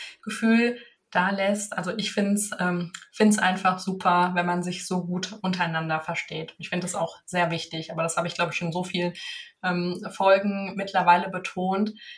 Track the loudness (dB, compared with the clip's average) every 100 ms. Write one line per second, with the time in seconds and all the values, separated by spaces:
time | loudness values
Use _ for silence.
0 | -16 -14 -10 0 4 6 4 0 -10 _
1 | _ 0 2 2 0 0 -2 -6 -4 -4
2 | -2 0 2 2 -2 -2 -2 -2 -4 -10
3 | -6 4 6 6 4 2 2 0 -2 -2
4 | 2 4 4 2 0 0 -2 -6 -4 -4
5 | -2 -4 -6 -6 -2 0 0 -2 -2 -2
6 | -4 -6 -6 -8 -10 -12 -6 -4 -4 -4
7 | -4 -6 -4 0 0 -2 -6 -10 -6 -4
8 | -2 -2 -2 -2 -2 -2 -4 -4 -4 -2
9 | -2 -4 -10 -14 -16 _ -2 -2 -2 -4
10 | -8 0 6 6 4 -2 -4 -6 -2 2
11 | 6 6 4 -6 -6 -4 0 2 0 -2
12 | -16